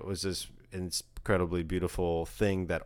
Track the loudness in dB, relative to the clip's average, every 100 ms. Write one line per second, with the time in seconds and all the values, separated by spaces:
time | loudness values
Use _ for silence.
0 | -4 -2 -2 -2 -6 -14 -10 -6 -4 -4
1 | -8 -6 2 4 4 0 0 0 0 0
2 | 2 2 0 2 2 4 0 -2